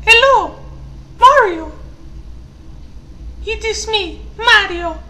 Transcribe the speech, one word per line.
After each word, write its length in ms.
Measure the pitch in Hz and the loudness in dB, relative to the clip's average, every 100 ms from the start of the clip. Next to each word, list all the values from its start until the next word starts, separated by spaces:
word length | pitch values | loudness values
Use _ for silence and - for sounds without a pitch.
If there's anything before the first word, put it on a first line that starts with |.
Hello, 540 | - 466 539 494 339 - - - - - - - | 4 6 6 4 2 -8 -16 -16 -16 -18 -18 6
Mario. 520 | 480 571 427 330 320 - - - - - - - - - - - - - - - - - | 8 8 4 0 -8 -14 -16 -18 -18 -16 -16 -18 -18 -20 -20 -18 -18 -18 -18 -16 -14 -10
It 180 | 403 440 | -8 -6
is 240 | 440 427 453 | -4 -4 -4
me, 340 | 440 349 - - - | -4 -4 -10 -16 -4
Mario. 600 | 453 440 392 339 339 320 | 2 4 2 -4 -6 -8